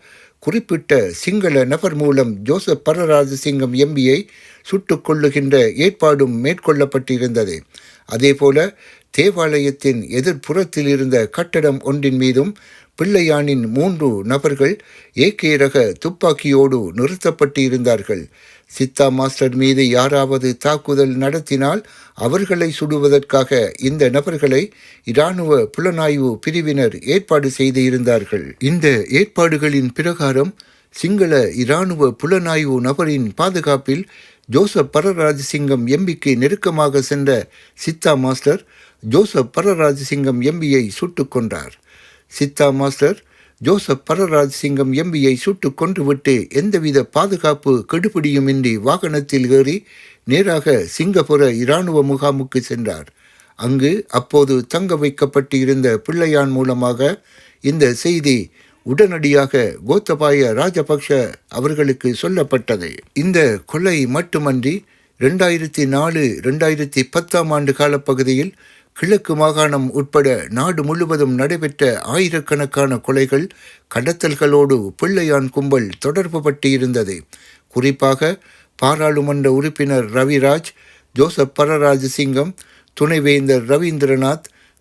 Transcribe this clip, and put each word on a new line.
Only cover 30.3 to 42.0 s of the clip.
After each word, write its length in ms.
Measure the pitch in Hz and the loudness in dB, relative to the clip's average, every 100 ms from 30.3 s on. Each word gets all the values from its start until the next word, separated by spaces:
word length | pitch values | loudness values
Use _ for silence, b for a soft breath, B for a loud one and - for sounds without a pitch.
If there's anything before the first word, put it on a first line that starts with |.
| 131 160 b b b b | 0 -2 b b b b
சிங்கள 600 | - 165 208 180 147 107 | -6 -2 0 2 2 0
இராணுவ 640 | 87 120 156 190 165 135 113 | -2 -2 0 -2 0 0 0
புலனாய்வு 560 | 151 190 170 160 147 131 | -2 0 0 -2 0 0
நபரின் 540 | 123 143 165 143 113 - | 0 -2 -2 -2 -4 -2
பாதுகாப்பில் 720 | 175 180 151 139 135 143 196 b b b - | -2 -2 0 0 0 -4 -6 b b b -2
ஜோசப் 520 | 123 202 185 135 147 | 2 2 2 0 0
பரராஜசிங்கம் 880 | 185 180 156 143 135 151 143 135 120 | 0 0 0 -2 -4 -4 -2 0 0
எம் 220 | 147 185 | 0 -2
பிக்கு 280 | 165 143 123 | -4 -2 0
நெருக்கமாக 640 | 135 202 185 160 147 139 | 0 0 -2 0 0 0
சென்ற 460 | 127 143 139 123 92 b b | 0 -2 0 0 -2 b b
சித்தா 400 | - - 160 170 | -12 -8 -2 0
மாஸ்டர் 520 | 143 131 131 - 180 b b b b | 2 0 0 0 0 b b b b
ஜோசப் 600 | 110 143 208 - - - | 0 2 2 0 -2 -2
பரராஜசிங்கம் 840 | 190 175 151 143 135 143 135 123 | 0 2 0 0 -4 -2 -2 0
எம் 180 | 127 170 | -2 -2
பியை 280 | 156 135 110 | 0 0 0
சுட்டுக் 480 | - 180 - 135 123 | -4 -6 -4 -4 -4
கொன்றார். 340 | 113 95 - - b b | -4 -6 -10 -18 b b